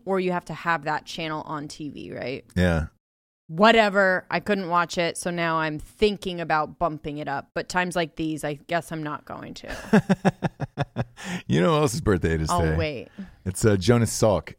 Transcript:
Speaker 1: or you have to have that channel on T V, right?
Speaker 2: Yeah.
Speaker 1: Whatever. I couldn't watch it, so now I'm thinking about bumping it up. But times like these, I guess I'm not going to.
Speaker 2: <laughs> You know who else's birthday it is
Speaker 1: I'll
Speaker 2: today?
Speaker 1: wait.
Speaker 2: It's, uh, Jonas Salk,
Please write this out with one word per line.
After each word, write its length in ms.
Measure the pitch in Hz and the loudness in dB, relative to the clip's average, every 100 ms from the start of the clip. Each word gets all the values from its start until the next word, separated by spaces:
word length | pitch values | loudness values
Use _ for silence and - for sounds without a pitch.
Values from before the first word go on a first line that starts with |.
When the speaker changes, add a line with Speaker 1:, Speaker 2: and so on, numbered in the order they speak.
Speaker 1:
or 140 | 180 190 | -2 0
you 140 | 185 | 0
have 140 | 175 - | -2 -4
to 60 | |
have 280 | 156 175 165 151 | -6 -2 -2 0
that 200 | 151 - | -4 -6
channel 360 | - 160 156 - | -8 -6 -6 -6
on 220 | 151 147 | -8 -10
T 220 | - 147 | -10 -12
V, 220 | - 90 | -12 -12
right? 320 | 101 123 135 - 90 | -10 -8 -8 -6 0
Speaker 2:
Yeah. 300 | 90 82 78 - _ _ _ _ - | 2 2 -2 -8 _ _ _ _ -10
Speaker 1:
Whatever. 800 | 160 214 226 208 196 190 185 - | 2 4 6 4 4 4 2 -2
I 80 | 175 | -4
couldn't 280 | - 202 180 | -2 -2 0
watch 300 | 175 170 - | 0 0 0
it, 180 | 170 - | -2 -2
so 140 | 185 | -6
now 280 | 175 165 160 | -2 0 0
I'm 200 | 156 151 | -2 -4
thinking 600 | - - 214 202 190 175 | -10 0 0 0 -6 -6
about 400 | 160 156 151 - | -2 0 0 -2
bumping 380 | 170 151 156 147 | -4 -4 -8 -8
it 100 | 147 | -6
up. 220 | 139 - | -6 -6
But 140 | - - | -8 -4
times 260 | 180 180 | -2 0
like 220 | 175 165 - | -2 -4 -4
these, 260 | 160 156 | -6 -4
I 100 | 147 | -6
guess 360 | 147 - 170 - | -8 -4 -4 -4
I'm 120 | 165 | -8
not 200 | 151 147 - | -8 -10 -12
going 280 | - - | -14 -14
to. 220 | - - - - 214 | -14 -12 -12 4 4
Speaker 2:
<laughs> 400 | - 185 190 - 180 - 139 - - - 113 - - 180 - | 6 4 2 0 -4 -6 -8 -6 -6 -6 -8 -10 -10 -8 -2
You 140 | - | 2
know 100 | 180 151 | 4 4
who 60 | |
else's 180 | 151 135 | 2 2
birthday 340 | - 90 80 | 2 2 2
it 80 | 80 | 0
is 80 | 78 | 2
Speaker 1:
I'll 100 | 175 | 2
Speaker 2:
today? 140 | 80 78 | 2 2
Speaker 1:
wait. 320 | 156 131 - - 190 - | 0 -4 -12 -16 -18 -10
Speaker 2:
It's, 200 | 185 - | -8 0
uh, 120 | 110 101 | 4 4
Jonas 340 | 90 120 117 | 4 4 2
Salk, 420 | - 113 90 - | 2 4 4 0